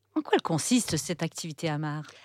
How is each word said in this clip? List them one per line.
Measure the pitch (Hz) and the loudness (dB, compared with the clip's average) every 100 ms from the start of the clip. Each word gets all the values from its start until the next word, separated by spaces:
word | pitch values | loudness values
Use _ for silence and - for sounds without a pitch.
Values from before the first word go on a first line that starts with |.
| _ | _
en | 311 | -4
quoi | - | 2
elle | 392 | 2
consiste, | - 160 - 247 - 156 | 4 0 4 4 4 -2
cette | - 165 | -2 -2
activité | 165 - 165 143 160 | -4 -4 -10 -4 -2
amar ? | 147 156 151 147 - | -2 -2 -6 -8 -14